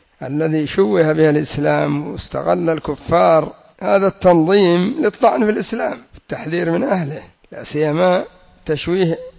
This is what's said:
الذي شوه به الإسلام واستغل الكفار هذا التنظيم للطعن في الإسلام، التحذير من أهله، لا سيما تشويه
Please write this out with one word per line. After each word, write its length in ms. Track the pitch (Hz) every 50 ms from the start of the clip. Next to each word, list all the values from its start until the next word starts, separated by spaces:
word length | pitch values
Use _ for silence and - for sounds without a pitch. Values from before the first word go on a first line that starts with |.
| _ _ _ _ 135
الذي 440 | 123 139 151 160 160 156 156 147
شوه 460 | 139 - 190 196 214 202 175 160 156 156
به 180 | 156 156 156
الإسلام 800 | 151 151 147 - - 147 147 151 147 147 151 147 147 143 151 170
واستغل 640 | - - - - - 135 - 165 180 180 170 165
الكفار 840 | 160 151 - - 143 - - - 160 175 185 175 165 156 147 - - - _ _ _ _ 185
هذا 240 | 202 202 196 196
التنظيم 880 | 190 - - - 180 175 165 156 170 196 208 196 170 175 175 180 214 285 320
للطعن 440 | 269 208 - - 262 220 - - 220
في 60 | 214
الإسلام، 480 | 214 - - - 226 240 339 311 262 240 - _ -
التحذير 540 | - _ - - - 120 156 160 175 175 165
من 120 | 165 180 254
أهله، 400 | 247 202 180 160 139 156 - - - _ _ _ _ -
لا 120 | - 113
سيما 600 | - - 147 156 151 147 165 180 185 180 196 - - - _ _ _ _ _ _
تشويه 520 | - 151 147 - 165 175 196 185 165 165 494 - - -